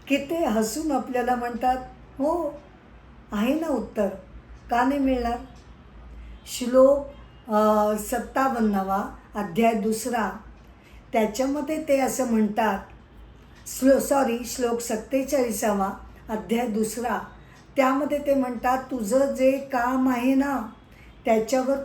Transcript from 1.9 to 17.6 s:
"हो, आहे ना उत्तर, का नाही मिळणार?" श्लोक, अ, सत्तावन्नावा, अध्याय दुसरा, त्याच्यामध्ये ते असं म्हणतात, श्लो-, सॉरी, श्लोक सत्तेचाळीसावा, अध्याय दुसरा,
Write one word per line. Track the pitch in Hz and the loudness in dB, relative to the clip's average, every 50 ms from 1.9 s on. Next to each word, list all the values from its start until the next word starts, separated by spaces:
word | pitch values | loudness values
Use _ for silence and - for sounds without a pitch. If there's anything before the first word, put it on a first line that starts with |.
| - - - - - - | -16 -20 -20 -18 -6 -2
"हो, | 269 302 339 349 320 294 - - - - - - - - - - - - - - - - | 0 0 0 0 -2 -4 -6 -10 -18 -20 -20 -20 -20 -20 -20 -20 -20 -20 -20 -20 -16 -6
आहे | 220 202 214 254 294 320 | -2 -2 0 2 2 0
ना | 330 320 | 0 -2
उत्तर, | 277 226 196 - - 220 202 196 - - - - - - - - - - - - | -2 -2 -4 -4 -4 -2 -2 -2 -2 -6 -16 -18 -20 -20 -20 -20 -20 -18 -6 -2
का | 240 233 247 | 0 2 2
नाही | 269 285 285 | 2 2 2
मिळणार?" | 269 262 262 247 233 233 240 240 - - - - - - - - - - - - - - - - - - - - - - - - | 2 2 0 0 0 -4 -4 -6 -8 -14 -20 -20 -20 -20 -20 -20 -20 -20 -20 -20 -20 -18 -18 -18 -18 -18 -18 -18 -16 -12 -8 -6
श्लोक, | 247 233 254 262 262 277 285 277 - - - - - - - - - - | -4 2 6 8 8 8 6 4 0 -8 -14 -18 -20 -20 -20 -20 -8 0
अ, | 214 214 214 214 214 208 208 214 214 208 | 2 4 4 4 4 4 4 2 0 -2
सत्तावन्नावा, | - - 254 226 202 - - 269 269 262 240 233 220 214 202 190 190 190 190 202 220 269 - - - - - | -4 -4 -4 -6 -6 -4 -2 0 0 0 0 0 0 2 2 0 0 0 -2 -2 -4 -6 -10 -16 -18 -12 -8
अध्याय | 214 202 180 165 214 226 226 226 | -6 -6 -4 0 2 4 4 4
दुसरा, | 208 196 220 214 214 - 254 226 233 208 190 190 - - - - - - - - - - - - - - - - | 2 0 -2 -2 -2 -4 -4 -2 -2 -2 -2 -6 -8 -14 -18 -20 -20 -20 -20 -20 -20 -20 -20 -20 -20 -14 -4 0
त्याच्यामध्ये | 233 214 208 - - 262 277 285 294 262 285 311 302 - - | 0 2 2 0 0 -2 0 0 -2 -2 -4 -4 -4 0 2
ते | 277 269 | 2 4
असं | 262 233 - - 262 240 | 4 2 0 0 0 2
म्हणतात, | 226 220 214 196 208 - 220 208 196 190 - - - - - - - - - - - - - - - - - - - - | 2 2 2 2 2 0 0 0 0 -2 -6 -12 -20 -20 -20 -20 -20 -20 -20 -20 -20 -20 -20 -20 -20 -20 -16 -12 -6 0
श्लो-, | 254 269 269 233 | 4 4 6 4
सॉरी, | - - 285 277 269 233 233 240 247 | 4 2 2 2 2 2 0 -4 -4
श्लोक | - - - 247 233 233 233 | -8 -6 -4 -2 -2 -2 -2
सत्तेचाळीसावा, | - - 226 214 - - 269 269 269 262 302 277 247 233 208 202 247 214 202 196 196 196 - - - - - - - - | -2 -4 -4 -6 -4 -2 -2 -2 -2 0 0 0 0 0 -2 -2 0 0 2 2 0 -2 -4 -8 -14 -20 -20 -20 -12 -8
अध्याय | 220 214 - 175 226 233 247 233 | -8 -6 -4 -2 -2 0 0 0
दुसरा, | 202 226 214 214 - 240 233 240 208 180 - - - - - - - - | 0 -2 -2 -2 -2 -4 -4 -4 -4 -4 -6 -8 -16 -20 -20 -20 -20 -20